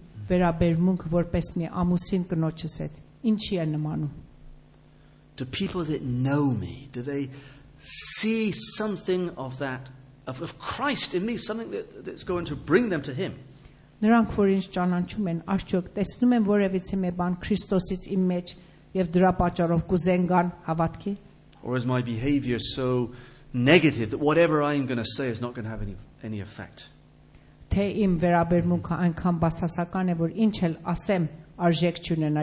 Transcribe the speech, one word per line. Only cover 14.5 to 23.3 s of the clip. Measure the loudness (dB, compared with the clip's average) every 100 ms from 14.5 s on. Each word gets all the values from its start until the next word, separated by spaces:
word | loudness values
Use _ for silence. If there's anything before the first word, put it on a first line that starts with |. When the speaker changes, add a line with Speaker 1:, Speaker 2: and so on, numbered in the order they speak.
Speaker 1:
ինձ | 4 0
ճանաչում | 0 0 0 -2 -2 -2
են, | -2 -2
արդյոք | -2 0 -2 0 -2
տեսնում | -2 2 4 4
են | 4
որևիցե | 4 2 0 -2 -2
մի | -2 -2
բան | -2 -2
Քրիստոսից | 0 -2 0 0 0 -6 -4
իմ | 0 2
մեջ | 0 -4 -12 -18 -20 -6 -2
և | 2
դրա | 4 4 4
պատճառով | 0 2 2 2 2
կուզեն | 0 2 2 4
գան | 2 2 -2 -4
հավատքի։ | -2 -2 -2 -8 -8 -12 -20 -20 -14
Speaker 2:
Or | -4 -2
is | 0
my | 0
behavior | 0 -2 0 0 0 -2
so | -2 -2 0 0 0 -6 -20